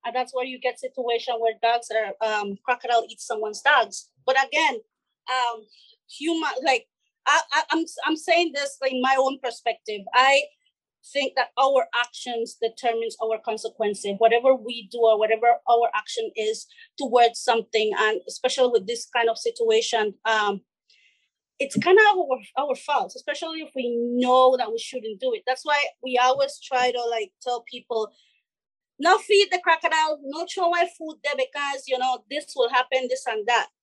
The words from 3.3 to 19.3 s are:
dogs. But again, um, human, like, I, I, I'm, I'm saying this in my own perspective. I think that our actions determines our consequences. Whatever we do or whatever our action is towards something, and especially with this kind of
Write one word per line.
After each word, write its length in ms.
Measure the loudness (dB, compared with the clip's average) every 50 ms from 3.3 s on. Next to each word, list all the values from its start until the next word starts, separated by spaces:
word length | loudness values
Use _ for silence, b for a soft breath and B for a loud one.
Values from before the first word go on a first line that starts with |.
| -6 -4 -4 -6 -8 0
dogs. 480 | 2 4 4 4 2 0 -6 -16 -16 _ _ _ _
But 120 | 0 2 2 0
again, 320 | 0 0 0 0 0 -2 -4 -12 _ _ _ _ _ _ _ _ -4
um, 360 | -2 -2 -2 -2 -4 -8 -14 _ b b b b b b _ _
human, 400 | -16 -6 -4 -2 -2 -2 -2 -4 -4 -2 0
like, 240 | 0 0 0 -2 _ _ _ _ _ _ _ _
I, 140 | 2 2 2 2 _ -2
I, 100 | -2 0 0
I'm, 140 | -2 -2 -2 -4 -8 -6 -4
I'm 120 | -4 -4
saying 340 | -4 0 2 2 2 2 0 -2
this 240 | -4 -6 -6 -6 -4 -4
in 140 | -2 -2 0
my 140 | 2 2 2
own 220 | 2 2 0 -2 -4
perspective. 600 | -6 -8 -8 -4 _ -6 -6 _ _ -10 -10 -10 -10 -2 2
I 280 | 4 4 6 4 4 2 -2 _ _ _ _ _ _ _ _ _ _ _ -6
think 220 | -4 -2 -2 -2 0
that 120 | -2 -2 -2 _ 2
our 280 | 2 4 4 2 0 0 -2 -4
actions 580 | -4 -4 _ -14 -10 -8 -6 -6 -6 -6 -6 _
determines 560 | -6 -6 -6 -2 -2 -2 -2 -2 -4 -6 -6 _ -4
our 160 | -4 -4 -4
consequences. 760 | -4 -6 -8 -6 -8 -12 -6 _ -4 -4 -4 -4 -6 -8 -2 4
Whatever 340 | 4 4 4 6 6 4 4
we 340 | 4 2 -12 -12 -14 -14 -12
do 80 | -2 2
or 180 | 4 4 4
whatever 300 | 4 4 2 2 2 4 2 2 2 _
our 220 | 2 4 4 4 2 0
action 340 | -4 -6 -6 -8 -8 -8 -8 -6
is 320 | -4 -4 -4 -4 -6 -10 B B B B B B -8
towards 400 | -6 2 4 6 6 6 4 0
something, 540 | -2 0 0 0 -2 _ -2 0 0 0 0
and 240 | 0 0 0 0 -2 -6
especially 420 | -12 -14 -4 -4 -2 2 2 2 4
with 160 | 4 0 0
this 220 | 0 -8 -8 -8 -6
kind 160 | -2 0 0
of 120 | 0